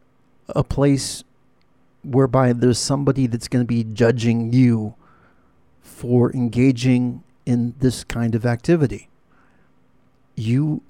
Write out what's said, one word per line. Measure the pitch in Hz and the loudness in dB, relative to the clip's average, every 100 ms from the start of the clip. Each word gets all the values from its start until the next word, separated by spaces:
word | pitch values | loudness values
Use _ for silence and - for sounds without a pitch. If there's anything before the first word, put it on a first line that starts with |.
| _ _ _ _ - | _ _ _ _ -8
a | - | -6
place | - - 143 139 - - - _ _ _ _ _ _ _ | -4 0 2 0 -4 -12 -16 _ _ _ _ _ _ _
whereby | - 127 127 131 127 | -2 0 2 2 2
there's | 120 123 117 | 2 2 0
somebody | - 143 139 131 127 | -2 -2 0 0 -2
that's | 113 - | -4 -4
gonna | 127 117 | -2 -2
be | 117 | -2
judging | 110 107 117 120 117 117 113 | -4 0 2 2 0 0 2
you | 123 127 113 107 - _ _ _ _ _ _ _ _ - - | 4 4 2 -4 -10 _ _ _ _ _ _ _ _ -20 -14
for | 120 123 120 | 0 2 2
engaging | 131 120 120 131 120 127 123 123 123 - _ - | 0 -2 2 2 2 0 0 0 -6 -16 _ -4
in | 120 120 - | -2 -2 -2
this | 127 117 - | -2 -2 -8
kind | 120 117 | -6 -2
of | 113 120 | -2 -2
activity. | 117 - 170 131 104 - _ _ _ _ _ _ _ _ _ _ _ _ - | -4 0 2 0 -4 -16 _ _ _ _ _ _ _ _ _ _ _ _ -10
You | 110 123 156 151 | -2 0 0 -4